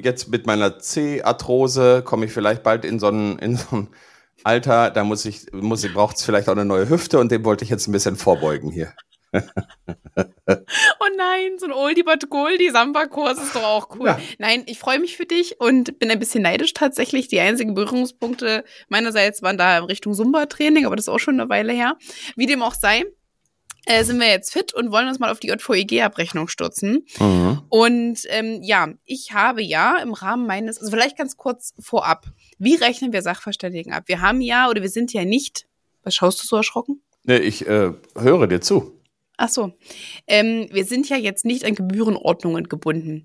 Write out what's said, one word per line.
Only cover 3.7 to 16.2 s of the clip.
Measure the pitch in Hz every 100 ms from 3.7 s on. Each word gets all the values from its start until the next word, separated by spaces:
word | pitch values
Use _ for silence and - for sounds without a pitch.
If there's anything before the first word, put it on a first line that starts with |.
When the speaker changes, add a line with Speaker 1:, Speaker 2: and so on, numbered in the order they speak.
Speaker 1:
ein | 110 101 _ - _ _ _
Alter, | 107 120 131 117 113
da | 110
muss | 104 107
ich, | 110 - -
muss | 95 107 113
ich, | 101
braucht's | 92 104 -
vielleicht | - 104 101
auch |
eine | 101 101
neue | 95 104
Hüfte | 170 - 143
und | 120
dem | 113 113
wollte | 104
ich | 107
jetzt | 110 -
ein |
bisschen | 101 101 98
vorbeugen | 98 87 78 73 73
hier. | 80 78 - _ _ _
<laughs> | 98 - - - _ - - -
Speaker 2:
Oh | _ 92 _ - 180 - - - - 403 381
nein, | 370 370 381 370
so | 349
ein |
Oldie | 269 285 320
but | 349 311 285
Goldie | 285 302 359 359
Samba-Kurs | 240 254 294 302 294 294 269
ist | 285
doch | 247
auch | 220 214 -
cool. | 214 262
Speaker 1:
Ja. | - - -
Speaker 2:
Nein, | 214 240 240
ich | 233
freue | 262 269
mich | 339 -
für |
dich | 339 339 349 -
und | 233 262 240 -
bin | 226
ein |
bisschen | 214